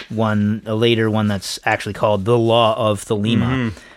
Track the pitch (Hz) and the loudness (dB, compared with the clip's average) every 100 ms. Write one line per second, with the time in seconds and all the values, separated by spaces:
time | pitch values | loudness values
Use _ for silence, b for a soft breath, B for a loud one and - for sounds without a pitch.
0 | - 110 110 107 104 110 107 110 117 113 | -10 -4 0 2 0 -2 -4 0 2 2
1 | 110 107 104 101 - - - 107 - 95 | 2 0 0 -2 -6 -6 -2 -2 -4 -2
2 | 110 104 95 120 113 117 120 110 107 101 | 0 0 0 2 4 4 4 2 0 -2
3 | - 107 104 120 120 131 117 95 B | -4 -2 0 0 0 -2 -4 -6 B